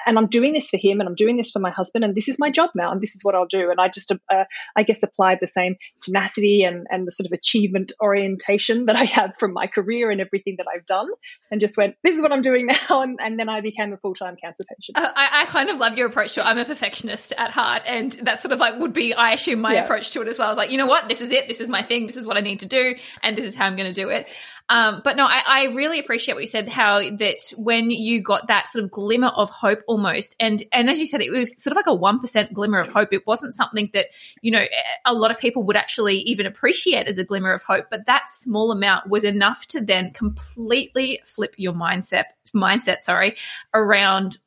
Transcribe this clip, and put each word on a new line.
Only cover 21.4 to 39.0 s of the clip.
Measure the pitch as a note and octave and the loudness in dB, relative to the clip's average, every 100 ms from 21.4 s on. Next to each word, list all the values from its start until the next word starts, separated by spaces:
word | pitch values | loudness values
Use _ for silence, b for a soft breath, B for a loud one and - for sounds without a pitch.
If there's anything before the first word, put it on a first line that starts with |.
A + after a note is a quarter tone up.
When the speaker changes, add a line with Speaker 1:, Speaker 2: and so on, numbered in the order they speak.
| - | 0
Speaker 2:
This | A3+ | -6
is | A3+ | -4
my | G3 | -4
thing. | G#3+ A#3+ A3 | -2 -2 -4
This | B3+ | -8
is | A3 | -4
what | G3+ | -4
I | |
need | G3+ G3 | -2 -6
to | G3 | -2
do. | C4 B3+ B3 B B | 0 0 -2 B B
And | G#3+ A3 | -4 -2
this | A#3 | -6
is | A3 | -2
how | G3 | -2
I'm | F#3+ | -2
gonna | F#3+ | -4
do | F#3 F#3+ | -4 -2
it." | - - B B B - | -4 -6 B B B 0
Um, | A#3 A3 G3+ | 2 2 2
but | C#4+ B3+ | -2 2
no, | C4+ | 4
I, | B3+ - | 4 4
I | C4+ C4+ | 4 2
really | A#3+ D4 E4 | 0 -2 -2
appreciate | C#4 A#3 - - | -4 -4 -4 -6
what | |
you | A3 | -4
said, | A3 G#3 | -6 -4
how | B3+ G#3+ G3+ | 2 4 4
that | G3+ G#3 G#3 - - - | 0 0 -2 -2 -6 -6
when | A3 A#3 A3+ | 0 2 2
you | A#3 A3 A#3 | 0 0 -2
got | F#3+ G3 A3+ | 0 0 2
that | G#3 - | 0 0
sort | A#3+ | -4
of | G3+ | -6
glimmer | - G3+ A#3+ B3+ | -4 -2 2 2
of | - G#3 | 2 -2
hope | - G#3 G#3+ - | 0 0 0 0
almost, | A3 G3 D#3+ - - | -2 0 -2 -4 0
and, | A3+ G#3 A3+ | 0 0 0
and | B3 A#3+ | 2 2
as | D#4 | 0
you | D#4 | 0
said, | C#4 | -2
it | - | -2
was | B3 A#3+ - | -2 -2 -4
sort | - | -2
of | D#4 | 0
like | G4 | 2
a | |
one | F3+ F#3+ A#3 | 2 4 2
percent | A#3+ A3 G#3 | 0 -2 -2
glimmer | G3 G#3 G3+ | -2 0 0
of | D#3+ | 0
hope. | G#3 G#3 | 0 2
It | F#3 - | 0 0
wasn't | A3+ C#4+ | -2 -4
something | - B3 G#3+ G#3 | -4 -4 -2 -2
that, | G3+ - B B B | -2 -4 B B B
you | A3+ | 0
know, | A3 - B2 - - B3+ | 2 2 -2 -2 -2 0
a | |
lot | A#3 A3 | 2 2
of | A3+ | 2
people | A#3+ B3 G3 | -2 0 0
would | G#3 | 0
actually | - - G#2 G3 | 0 -2 0 2
even | - F#3+ G3 | 0 -2 -4
appreciate | - - F4+ F#4 C#4+ - | 0 0 2 2 0 0
as | F#3 | -4
a | |
glimmer | F3+ F#3+ F#3 | -2 -2 0
of | F#3 | -2
hope, | - G3 - | 0 -2 -2
but | A3 G#3+ | -6 0
that | C4 - | 0 0
small | - B3+ G#3 A3+ | -8 -4 0 0
amount | A3 G3+ F#3+ | 2 2 2